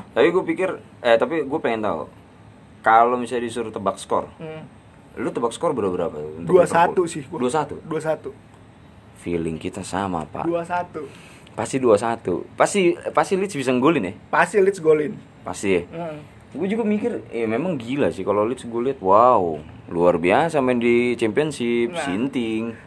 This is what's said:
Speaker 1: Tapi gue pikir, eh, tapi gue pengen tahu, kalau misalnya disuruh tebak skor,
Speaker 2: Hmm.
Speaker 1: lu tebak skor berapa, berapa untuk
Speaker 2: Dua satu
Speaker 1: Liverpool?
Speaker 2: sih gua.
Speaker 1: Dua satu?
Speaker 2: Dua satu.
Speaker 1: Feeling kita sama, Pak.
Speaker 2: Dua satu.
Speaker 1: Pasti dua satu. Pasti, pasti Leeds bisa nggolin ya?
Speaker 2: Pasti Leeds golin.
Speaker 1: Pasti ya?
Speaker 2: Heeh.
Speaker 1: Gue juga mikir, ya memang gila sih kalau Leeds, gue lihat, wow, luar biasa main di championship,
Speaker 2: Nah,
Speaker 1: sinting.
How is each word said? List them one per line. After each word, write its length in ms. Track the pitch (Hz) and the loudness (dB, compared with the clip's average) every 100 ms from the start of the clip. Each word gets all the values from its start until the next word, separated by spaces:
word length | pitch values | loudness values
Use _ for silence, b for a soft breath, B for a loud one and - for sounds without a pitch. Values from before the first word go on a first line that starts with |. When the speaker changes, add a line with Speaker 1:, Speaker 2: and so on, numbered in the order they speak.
| - | -2
Speaker 1:
Tapi 160 | 220 170 | 2 4
gue 160 | 180 | 4
pikir, 240 | 160 165 185 - - - | -2 -2 -4 -6 -14 -4
eh, 160 | 120 117 | 2 4
tapi 240 | 123 - | 4 0
gue 200 | 135 156 | -2 -4
pengen 180 | 135 110 | -2 -2
tahu, 200 | 104 80 - - - - - - - - | -2 -4 -8 -14 -20 -20 -20 -20 -20 -2
kalau 340 | 113 113 120 123 | 4 6 6 2
misalnya 320 | 117 123 120 | -2 -4 -4
disuruh 240 | 120 110 | -6 -6
tebak 240 | 110 98 - | -4 -4 -4
skor, 320 | - 101 82 - | -2 -2 -4 -10
Speaker 2:
Hmm. 320 | 160 156 151 - - - - | -12 -12 -16 -20 -20 -20 -18
Speaker 1:
lu 180 | - 127 | -8 -6
tebak 240 | 131 117 - | -2 -4 -2
skor 160 | 170 | -2
berapa, 160 | 127 98 | 0 -2
berapa 280 | 87 82 78 76 78 | 0 -4 -6 -10 -8
untuk 160 | 160 | 4
Speaker 2:
Dua 160 | 180 165 | 6 6
satu 320 | 170 175 190 | 4 4 2
Speaker 1:
Liverpool? 80 | 170 | -2
Speaker 2:
sih 140 | 160 | -4
gua. 140 | 131 160 | -10 -4
Speaker 1:
Dua 120 | 123 | -2
satu? 240 | 151 147 - | -2 -4 -8
Speaker 2:
Dua 200 | 156 156 | -8 -6
satu. 280 | 156 151 135 - - - - - - - - - | -4 -6 -8 -16 -20 -20 -20 -20 -20 -20 -20 -14
Speaker 1:
Feeling 400 | 87 85 82 80 | -6 -4 -4 -6
kita 240 | 90 98 | -8 -10
sama, 480 | 90 92 98 85 76 | -6 -4 -4 -4 -6
Pak. 160 | - | -6
Speaker 2:
Dua 160 | 170 170 | -4 -4
satu. 480 | 170 175 170 156 135 B B B - | -4 -6 -6 -10 -14 B B B -14
Speaker 1:
Pasti 280 | - 113 135 | -8 -4 0
dua 160 | 123 101 | 4 4
satu. 480 | 117 113 - 85 - | 4 -4 -4 -4 -6
Pasti, 400 | - 156 202 175 - - | 0 0 4 2 0 -2
pasti 320 | 147 165 185 | 0 0 -2
Leeds 160 | 196 143 | -2 -2
bisa 160 | 127 | 0
nggolin 320 | 127 139 151 | 4 4 2
ya? 100 | 90 107 - | -2 -8 -2
Speaker 2:
Pasti 320 | 151 175 208 | 0 2 4
Leeds 240 | 190 190 | 2 2
golin. 320 | 156 151 143 - - - | 2 2 0 -8 -16 -14
Speaker 1:
Pasti 280 | 98 90 98 | -12 -4 0
ya? 120 | 90 87 | 0 0
Speaker 2:
Heeh. 300 | 165 165 151 - - - | -8 -10 -12 -16 -20 -16
Speaker 1:
Gue 160 | 135 190 | -6 -4
juga 160 | 220 | -2
mikir, 400 | 214 208 233 170 - | 0 0 -2 -6 -8
ya 160 | 117 110 | -4 -2
memang 320 | 113 185 143 | -2 -2 -6
gila 320 | 113 143 95 | -6 -2 0
sih 160 | 95 92 | 0 -2
kalau 160 | 101 | 0
Leeds, 240 | 107 127 120 | 0 -4 -6
gue 140 | 117 | -4
lihat, 180 | 127 135 | -4 -2
wow, 560 | 95 104 123 117 85 76 80 - - | 4 6 6 4 2 -4 -10 -18 -8
luar 320 | 87 87 85 | 2 4 4
biasa 400 | 87 113 165 156 | 4 4 2 0
main 160 | 127 123 | 0 2
di 400 | 120 120 123 113 | 2 4 2 0
championship, 720 | 113 117 156 135 117 120 117 | 0 0 -2 -4 -2 0 0
Speaker 2:
Nah, 160 | 170 | -2
Speaker 1:
sinting. 720 | 139 95 135 139 113 110 113 110 | -4 -4 -2 -2 -2 -4 -6 -10